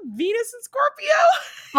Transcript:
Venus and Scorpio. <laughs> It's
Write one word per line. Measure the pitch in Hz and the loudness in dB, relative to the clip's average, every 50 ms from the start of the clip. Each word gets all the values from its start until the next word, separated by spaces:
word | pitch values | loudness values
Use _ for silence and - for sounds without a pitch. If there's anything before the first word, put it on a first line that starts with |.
| 359 240 208 | -12 -12 -8
Venus | 220 339 381 427 466 453 - 494 | -4 -2 -2 -2 -2 -4 -6 -10
and | 480 - | -16 -16
Scorpio. | - - 539 571 587 587 605 587 587 | -8 -4 -2 -2 -2 -2 -2 0 0
<laughs> | 640 640 679 679 740 - - - - - - - | 2 4 6 4 4 2 -2 -10 -16 -20 -12 -2
It's | - | 2